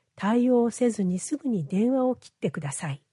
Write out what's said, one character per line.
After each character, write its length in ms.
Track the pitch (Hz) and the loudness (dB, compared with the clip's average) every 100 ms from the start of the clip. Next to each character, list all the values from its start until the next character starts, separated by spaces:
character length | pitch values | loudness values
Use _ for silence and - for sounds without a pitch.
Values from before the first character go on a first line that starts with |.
| _ - | _ -4
対 320 | 196 240 247 | 0 2 4
応 220 | 247 233 | 4 2
せ 180 | - 247 | 2 0
ず 140 | 214 | 2
に 160 | 185 180 | 0 -2
す 180 | - 294 | -4 -6
ぐ 100 | 285 | -2
に 200 | 214 143 | -2 -2
電 260 | 185 233 | 0 2
話 120 | 262 254 | 2 0
を 100 | 247 | -2
切 140 | - | -8
っ 20 | |
て 180 | _ 190 | _ -6
く 100 | 151 | -4
だ 120 | 147 | -8
さ 180 | - 160 | -8 -8
い。 140 | 139 _ | -8 _